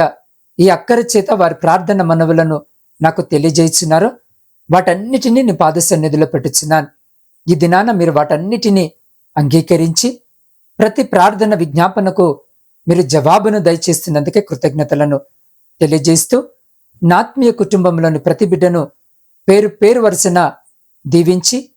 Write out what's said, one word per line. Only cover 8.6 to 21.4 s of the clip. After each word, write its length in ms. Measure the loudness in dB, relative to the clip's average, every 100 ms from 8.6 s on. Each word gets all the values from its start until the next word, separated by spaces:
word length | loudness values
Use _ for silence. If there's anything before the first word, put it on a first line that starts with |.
| 0 0 0 -6 _ _ _ -4
అంగీకరించి 760 | 0 0 2 0 0 -2 -4 -6 _ _ _ _ _ -2
ప్రతి 240 | -2 0
ప్రార్థన 500 | -2 2 2 2 0 0
విజ్ఞాపనకు 680 | -2 0 -2 -2 -2 0 0 -2 _ _ _ _ -2
మీరు 160 | 0 0
జవాబును 460 | 0 2 2 2 0
దయచేస్తున్నందుకే 840 | 0 0 -2 -4 -2 -4 -2 -2
కృతజ్ఞతలను 760 | -4 -4 -4 -4 -2 -2 -2 -2 -6 _ _ _ _ -4
తెలియజేస్తూ, 560 | -2 0 0 0 0 -4 -4 _ _ _ _ _
నా 160 | 0 2
ఆత్మీయ 320 | 0 0 0
కుటుంబంలోని 680 | 0 0 0 0 0 0 0
ప్రతి 260 | -2 -2 0
బిడ్డను 360 | 0 0 0 -4 _ _ _ _ _ 0
పేరు 220 | 2 0 2
పేరు 180 | 2 2
వరుసన 380 | 0 0 0 0 0 -4 _ _ _ _ -2
దీవించి 520 | 0 2 0